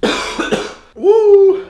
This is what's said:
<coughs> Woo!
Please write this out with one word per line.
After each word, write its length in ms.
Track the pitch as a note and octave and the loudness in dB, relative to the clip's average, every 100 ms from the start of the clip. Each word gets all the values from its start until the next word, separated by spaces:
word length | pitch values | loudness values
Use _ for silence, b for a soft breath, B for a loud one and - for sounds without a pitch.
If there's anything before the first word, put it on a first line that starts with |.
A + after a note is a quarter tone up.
<coughs> 920 | - - - - - - - - _ | -6 -6 -10 -10 -8 -8 -8 -16 _
Woo! 720 | - D4 A4+ G#4 G4+ G4 F#4 - | -6 0 2 4 4 4 0 -6